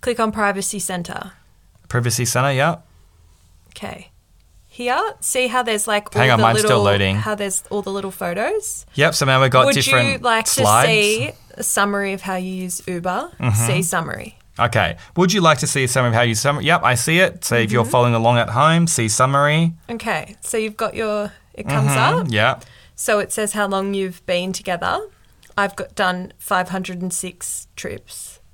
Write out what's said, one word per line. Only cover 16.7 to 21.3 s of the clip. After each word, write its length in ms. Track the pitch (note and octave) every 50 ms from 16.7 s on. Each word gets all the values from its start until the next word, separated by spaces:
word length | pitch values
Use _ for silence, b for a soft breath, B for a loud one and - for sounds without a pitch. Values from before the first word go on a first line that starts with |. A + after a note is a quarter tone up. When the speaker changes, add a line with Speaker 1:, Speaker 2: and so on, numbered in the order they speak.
| E3 E3+ -
Speaker 2:
I 120 | A2+ B2+
see 240 | A#2+ - - A#2+ E3+
it. 260 | F#3 - F#2+ - -
So 100 | - A#2+
if 160 | A#2+ A#2 G#2+
you're 120 | A2 A#2+ A2
Speaker 1:
Mm-hmm. 80 | A#2
Speaker 2:
following 240 | - B2+ A#2+ A#2+ A#2
along 220 | A#2 A2+ A#2 B2 A#2+
at 120 | A#2 -
home, 380 | G2+ A#2+ C#3+ D#3 D#3+ E3+ E3+ E3
see 200 | - - A#2 A2
summary. 680 | G#2+ - B2+ C3 C#3 C#3 C#3+ D3 D3+ D#3 E3+ E3 E3 - _ -
Speaker 1:
Okay. 460 | A#3 A3+ - A3+ G3+ D#3 - - G3+ _
So 160 | - - - A3+
you've 200 | A3 A3 G#3+ -
got 160 | A3+ G#3+ -
your, 380 | - A3+ G#3+ G#3 G#3 G#3 G3+